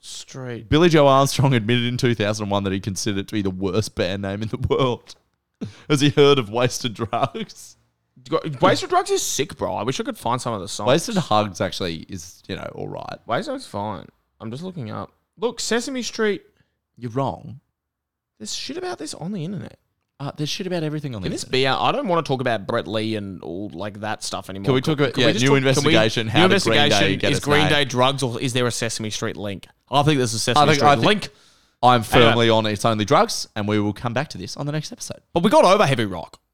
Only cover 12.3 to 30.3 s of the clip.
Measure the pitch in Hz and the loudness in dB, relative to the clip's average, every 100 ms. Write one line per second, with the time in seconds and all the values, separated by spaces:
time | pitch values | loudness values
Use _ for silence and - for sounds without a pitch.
12.3 | - _ 90 76 - 50 - - - - | -20 _ -10 -10 -10 -10 -10 -12 -14 -6
13.3 | - 247 262 - 104 104 92 - _ _ | -6 -4 -10 -10 -8 -8 -8 -14 _ _
14.3 | _ 110 123 185 180 110 107 98 _ _ | _ -12 -10 -12 -10 -10 -10 -12 _ _
15.3 | _ 214 233 - 226 240 262 226 - 214 | _ -6 -6 -4 -2 -4 -8 -8 -4 -2
16.3 | 196 _ _ _ _ _ _ 117 113 135 | -2 _ _ _ _ _ _ -8 -4 -4
17.3 | - - 127 _ _ _ _ _ _ _ | -6 -14 -18 _ _ _ _ _ _ _
18.3 | _ 214 - - 302 359 359 311 - 170 | _ -10 -10 -8 -10 -10 -10 -12 -10 -8
19.3 | 208 156 196 110 - _ _ _ _ 139 | -8 -8 -8 -12 -18 _ _ _ _ -12
20.3 | - 151 - 185 180 156 151 147 113 92 | -6 -6 -6 -4 -4 -4 -6 -8 -6 -6
21.3 | 240 - 127 135 131 120 208 269 170 147 | -6 -4 0 2 2 0 0 0 -2 0
22.3 | 131 127 110 98 117 90 110 110 107 98 | -2 0 -2 -2 -4 -2 -4 -2 -4 -6
23.3 | 90 - 87 104 76 101 101 107 107 - | -12 -10 -10 -10 -10 -10 -8 -8 -8 -8
24.3 | 95 - 95 98 131 131 147 139 - 120 | -8 -10 -6 0 0 0 0 0 2 2
25.3 | 107 127 139 135 131 143 135 110 113 110 | 4 4 4 4 2 4 4 4 0 0
26.3 | 110 95 98 - - - 104 - 95 101 | 4 4 4 2 2 4 4 2 2 0
27.3 | - 139 147 156 147 139 120 127 143 131 | 0 2 2 4 2 0 2 2 2 -4
28.3 | 117 135 123 123 - 120 - 110 104 113 | -2 -2 0 -2 -2 -6 -4 -6 -6 -6
29.3 | 78 101 95 - _ _ 131 143 147 123 | -6 -8 -10 -14 _ _ 2 4 4 2